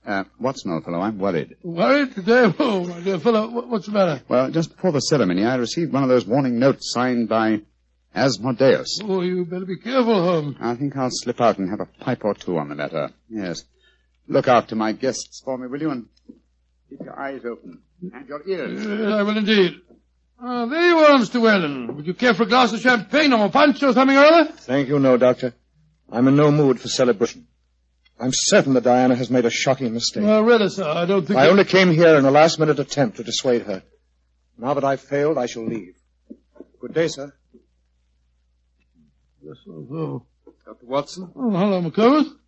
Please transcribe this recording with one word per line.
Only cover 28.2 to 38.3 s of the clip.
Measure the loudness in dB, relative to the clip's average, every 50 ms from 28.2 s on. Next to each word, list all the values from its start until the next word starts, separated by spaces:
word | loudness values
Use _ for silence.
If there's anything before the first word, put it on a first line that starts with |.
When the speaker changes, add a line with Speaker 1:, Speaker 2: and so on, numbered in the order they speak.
| -6 -4 -4
Speaker 3:
certain | -2 -2 2 2 2 2 4 0
that | 2 2
Diana | 4 2 4 4 2 2
has | 0 -2 -2
made | -2 0 0
a | 0
shocking | -2 -2 -2 -2 -2 -2 -4 -6 -6
mistake. | -6 -6 -6 -4 -2 0
Speaker 2:
Well, | 2 2 2 4
really, | 4 4 2 2 -2
sir, | -4 -6 -6 -4
I | -4 -4 -2
don't | 0 -2 -2 0
think | 0 2
Speaker 3:
I | 4 4
Speaker 2:
that | 6
Speaker 3:
only | 6 6 4
came | 4 4 4 4 4
here | 4 6 6 6 6
in | 6 6
a | 6
last-minute | 6 6 6 6 4 2 0 0 0 -2
attempt | -4 -6 -2 -2 -2 -2 -2
to | -10 -10
dissuade | -8 -8 -4 -2 0 0 0 -2
her. | -4 -10 -10 _ _ _ _ _ _ _ _ _ _ _ _ _ _ _
Now | _ -6 -4 -4
that | -2 -2
I've | -2 -2 -4
failed, | _ _ -4 -2 0 0 -2
I | -2 -4
shall | -6 -8 -10 -8
leave. | -8 -8 -8 -10 -14 -20 _ _ _ _ _ _ _ -20 _ _ _ _ _ -20 _ _ _
Good | -18 -8 -4
day, | -2 -2 -2
sir. | -4 -8 -16 -18 _ _ _ _ _ _ _ _ _ _ _ _ _ _ _ _ _ _ _ _